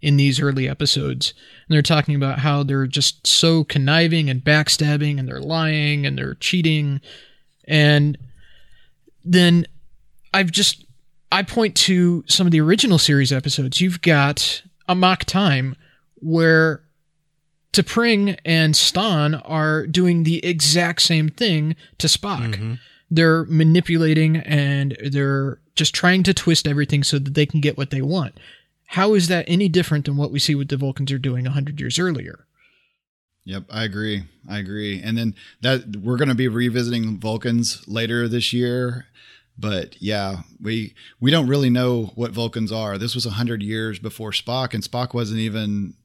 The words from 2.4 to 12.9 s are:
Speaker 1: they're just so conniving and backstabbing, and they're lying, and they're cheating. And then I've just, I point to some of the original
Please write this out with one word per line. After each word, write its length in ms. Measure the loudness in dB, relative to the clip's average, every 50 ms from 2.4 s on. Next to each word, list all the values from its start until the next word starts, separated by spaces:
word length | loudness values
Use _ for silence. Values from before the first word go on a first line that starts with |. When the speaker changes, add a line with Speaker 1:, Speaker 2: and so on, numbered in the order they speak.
| 0 0 0 0 0
Speaker 1:
they're 240 | 0 0 -2 -2 -2
just 400 | -2 0 -2 -2 -2 _ _ 2
so 360 | 2 4 4 4 4 2 0
conniving 640 | 0 0 0 2 4 4 4 4 4 2 2 0 0
and 160 | -2 -2 2
backstabbing, 760 | 2 2 2 4 2 0 0 2 0 0 0 0 0 -2 -2
and 80 | -4 -6
they're 120 | -6 -8
lying, 680 | -6 -4 -2 0 0 0 0 0 0 0 0 0 -2 -2
and 100 | -2 -4
they're 160 | -4 -6 -8
cheating. 680 | -6 -4 -2 0 2 2 4 2 2 2 0 -2 -4 _ -10 -20 -20 -20 -20 _ _ _ _ _ _ _ 0
And 500 | 2 4 6 6 6 6 4 2 0 -2 -10 -20 -20 -20 -20 -20 -20 -20 -20 -20 -20 -20 -20 _ _ _ _ _ _ _ _
then 440 | 2 4 6 6 6 6 4 2 0 -8 -20 -20 -20 -20 -20 _ _ _ -20 _ -2 0
I've 180 | 0 0 0
just, 320 | 0 0 0 0 -2 -4 -12 _ -20 _ _ _ _ _ _ _
I 120 | -2 -2 -2
point 320 | -2 -2 0 0 0 2
to 480 | 0 2 2 4 4 4 4 2 0 -2 -2
some 200 | 0 2 4 4
of 40 |
the 100 | 4 4
original 360 | 4 4 4 4 4 4